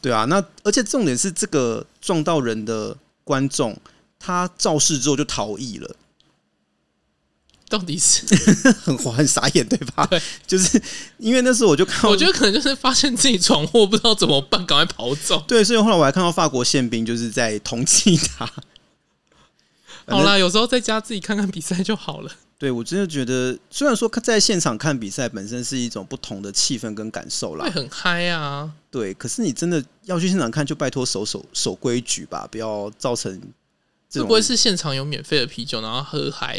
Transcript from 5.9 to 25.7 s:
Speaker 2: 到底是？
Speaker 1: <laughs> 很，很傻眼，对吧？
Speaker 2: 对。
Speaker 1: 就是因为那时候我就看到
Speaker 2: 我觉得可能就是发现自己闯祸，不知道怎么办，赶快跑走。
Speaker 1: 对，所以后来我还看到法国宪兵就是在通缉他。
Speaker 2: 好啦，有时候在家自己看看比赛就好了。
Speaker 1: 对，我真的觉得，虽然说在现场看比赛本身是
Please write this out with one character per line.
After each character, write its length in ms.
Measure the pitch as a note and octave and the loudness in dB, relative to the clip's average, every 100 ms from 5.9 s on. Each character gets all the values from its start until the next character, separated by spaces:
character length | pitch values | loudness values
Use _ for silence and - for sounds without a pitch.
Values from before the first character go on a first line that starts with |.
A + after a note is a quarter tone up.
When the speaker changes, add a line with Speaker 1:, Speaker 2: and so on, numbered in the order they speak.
| - _ _ _ _ _ _ _ _ _ _ _ _ _ _ _ _ - | -16 _ _ _ _ _ _ _ _ _ _ _ _ _ _ _ _ -6
Speaker 2:
到 100 | G#3+ | -4
底 200 | F3+ D#3 | -4 0
是？ 280 | - - - G3+ - | 2 2 4 4 6
Speaker 1:
<laughs> 320 | - C3+ G#3 | 6 6 4
很， 140 | - C3 | 2 -2
很 280 | C3+ A#2 D3+ | -2 0 2
傻 220 | - B2+ | 2 2
眼， 120 | D#3+ A#2+ | 2 2
对 120 | B3+ | -2
吧？ 260 | B2 - | -2 -2
Speaker 2:
对。 160 | - F3 - - - | 0 0 -2 -12 -2
Speaker 1:
就 120 | F#3 | 0
是 220 | F#3 A3 - - - _ | 2 0 -2 -14 -16 _
因 160 | A3 | 0
为 80 | B3+ | 2
那 140 | B3+ | 4
时 100 | A#3 | 4
候 60 | A3+ | 4
我 60 | C#3+ | 4
就 100 | - | 2
看 160 | - | 2
到 80 | A3 | 4
Speaker 2:
我 60 | G3+ | 4
觉 100 | F4 | 4
得 60 | |
可 120 | F#4+ | 4
能 80 | G#3+ | 2
就 80 | G#3+ | 2
是 160 | - - | 0 0
发 160 | B3+ | 2
现 240 | B3+ C#4+ A#3 | 2 2 2
自 100 | C4+ | 2
己 120 | G#3+ | 4
闯 280 | E3+ D3+ D#3 | 4 2 4
祸， 200 | A#3 G3+ | 4 4
不 100 | A3 | 4
知 60 | |
道 120 | A#3 | 2
怎 140 | G#3+ F3 | 2 2
么 100 | C#3 | 2
办， 240 | C#3 G3+ F3 | 2 -2 2
赶 100 | C#3+ | 2
快 80 | |
跑 300 | E3+ - A#2+ | 2 -2 -6
走。 280 | D3 - E3+ D3+ | -4 -2 -2 2
Speaker 1:
对， 160 | A#3 | 4
所 100 | G3+ | 4
以 40 | A3+ | 4
后 100 | G#3+ | 4
来 80 | F#3 | 6
我 80 | |
还 80 | C#3 | 4
看 100 | F3+ | 4
到 80 | F3 | 2
法 160 | E3+ D#3+ | 4 2
国 160 | C3+ | 2
宪 240 | B2 C#3+ B2 | 2 2 2
兵 160 | A#2 A2+ | 0 -2
就 100 | A#2 | -2
是 140 | A#2 | -2
在 280 | G#2+ A#2 G#2+ | -2 -2 -2
通 220 | - A#2 C#3+ | -6 -4 2
缉 340 | - - E3 - - | 4 6 4 2 -6
他。 160 | A2+ - - _ _ _ _ _ _ _ _ _ _ _ _ - - | -10 -10 -20 _ _ _ _ _ _ _ _ _ _ _ _ -20 -2
Speaker 2:
好 160 | G3+ | 4
啦， 140 | G3 G3+ | 6 6
有 140 | F#3 | 4
时 80 | G3+ | 2
候 80 | A#3 | 2
在 120 | B3 | 0
家 220 | A#3 A3 | 0 -4
自 140 | A3 | -4
己 60 | A3 | -8
看 140 | F3 | -4
看 140 | G#3 G3+ | -2 -2
比 100 | F#3 | -4
赛 220 | D3+ F3 | -6 -4
就 140 | F#3+ G#3+ | -2 -4
好 240 | - D3 | -6 -12
了。 100 | - - _ _ | -14 -18 _ _
Speaker 1:
对， 120 | C#3 | -4
我 140 | A#2+ | -4
真 160 | A#2 F3+ | -4 -4
的 60 | G3 | -4
觉 180 | D3+ | -4
得， 340 | B2 B2+ B2+ B2 _ | -2 -2 -2 -4 _
虽 160 | - C#4+ | -2 0
然 100 | A#3 | 2
说 100 | A#3 A#3+ | 0 -2
在 160 | A#3 A3 | 0 2
现 220 | - F#3+ | 4 2
场 160 | D#3+ A2 | 0 -2
看 220 | D#3 C#3 | -2 -2
比 100 | G#2 | -4
赛 200 | - B2 | -6 -6
本 200 | G#2 G2+ | -6 -10
身 160 | B2 | -8
是 140 | A#2 | -6